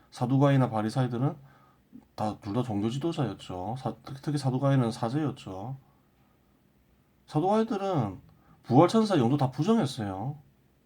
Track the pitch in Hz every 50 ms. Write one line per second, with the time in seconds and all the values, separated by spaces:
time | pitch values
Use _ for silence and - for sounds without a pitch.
0 | _ _ - - 127 117 131 135 143 143 139 135 127 117 110 110 107 110 110 135
1 | 127 123 113 117 131 147 175 - - - - _ _ _ _ _ _ _ - -
2 | - _ _ - 107 107 101 - - 104 101 120 123 127 107 101 101 117 113 139
3 | 139 170 170 170 139 107 95 - - - 95 90 90 98 117 135 - 117 - -
4 | - - 135 - - - 147 147 135 135 123 131 135 139 139 135 123 113 110 -
5 | - 113 123 151 160 139 - - - 104 95 92 98 120 135 135 _ _ _ _
6 | _ _ _ _ _ _ _ _ _ _ _ _ _ _ _ _ _ _ _ _
7 | _ _ _ _ _ _ - 151 160 190 208 220 220 226 294 381 - 196 190 160
8 | 117 101 92 - - - - _ _ _ - _ _ - 117 131 170 175 - 226
9 | 220 208 196 160 120 113 139 147 135 127 - - 151 190 226 233 175 131 - -
10 | 110 101 95 95 104 135 151 147 - _ _ _ _ _ _ _ _